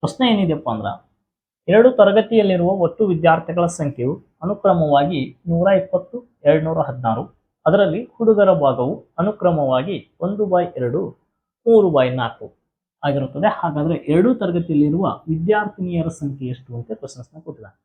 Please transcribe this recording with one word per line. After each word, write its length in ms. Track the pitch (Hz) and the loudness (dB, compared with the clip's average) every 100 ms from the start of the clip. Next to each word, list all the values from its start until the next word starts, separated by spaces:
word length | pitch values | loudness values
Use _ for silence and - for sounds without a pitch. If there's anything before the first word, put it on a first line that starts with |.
ಪ್ರಶ್ನೆ 300 | 151 - 254 | -6 0 0
ಏನಿದೆಯಪ್ಪ 400 | 214 185 147 131 | 2 0 -2 -4
ಅಂದ್ರ 160 | 110 104 - _ _ _ _ _ _ - | -6 -6 -10 _ _ _ _ _ _ 2
ಎರಡು 220 | 196 247 | 6 6
ತರಗತಿಯಲ್ಲಿರುವ 800 | 254 202 202 214 226 196 180 170 | 6 6 4 2 2 2 2 0
ಒಟ್ಟು 360 | 190 170 - 208 | 0 -2 0 -2
ವಿದ್ಯಾರ್ಥಿಗಳ 600 | 170 165 165 165 170 170 | 2 2 2 0 -2 -2
ಸಂಖ್ಯೆಯು 560 | - 147 143 123 147 _ _ | -2 -6 -4 -6 -6 _ _
ಅನುಕ್ರಮವಾಗಿ 960 | 175 202 196 170 156 143 147 175 - - 175 | -8 -2 0 2 2 2 2 -2 -6 -10 -4
ನೂರ 200 | 165 185 | 0 2
ಇಪ್ಪತ್ತು, 680 | 196 190 180 185 240 - _ | 2 0 -4 -6 -16 -18 _
ಎರಡ್ನೂರ 360 | 147 156 160 165 | 0 2 0 -4
ಹದಿನಾರು, 560 | 143 127 123 113 - _ _ _ - | -4 -4 -4 -4 -6 _ _ _ 0
ಅದರಲ್ಲಿ 420 | 190 196 170 247 | 2 2 0 -8
ಹುಡುಗರ 380 | _ 226 208 196 | _ 2 4 4
ಭಾಗವು 520 | 180 139 123 127 - - - | 4 2 0 -4 -4 -12 -4
ಅನುಕ್ರಮವಾಗಿ 1000 | 185 208 180 165 139 127 151 175 - _ | -4 0 -2 0 0 -2 -2 -8 -12 _
ಒಂದು 260 | 175 208 208 | -8 -4 -2
by 180 | 180 175 - | 0 -2 -4
ಎರಡು, 400 | 123 143 196 - _ _ _ _ - | -4 -4 -6 -12 _ _ _ _ 2
ಮೂರು 220 | 226 190 | 4 4
by 260 | 147 127 | 2 0
ನಾಲ್ಕು 380 | 127 117 - 107 _ _ _ _ _ | 0 -6 -8 -20 _ _ _ _ _
ಆಗಿರುತ್ತದೆ. 420 | 143 143 131 - 202 | -4 -4 -4 -2 -2
ಹಾಗಾದ್ರೆ 460 | 220 170 143 151 | -2 -6 -2 -2
ಎರಡೂ 400 | 170 - 156 214 | -4 0 2 2
ತರಗತಿಯಲ್ಲಿರುವ 880 | 247 190 175 170 151 147 160 185 101 - | 2 -2 -4 -2 0 2 0 -2 -4 -6
ವಿದ್ಯಾರ್ಥಿನಿಯರ 800 | 160 170 208 208 - 180 175 165 | -4 0 0 -2 -6 -6 -4 -4
ಸಂಖ್ಯೆ 400 | 165 143 139 127 | -6 -10 -8 -10
ಎಷ್ಟು 260 | 123 - 120 | -10 -12 -14
ಅಂತ 160 | 117 | -12
ಕ್ವಶನ್ಸ್ 420 | 110 135 131 120 156 | -12 -14 -18 -20 -20
ನ 20 | |
ಕೊಟ್ಟಿದ್ದಾನೆ. 420 | 165 147 104 _ | -18 -18 -20 _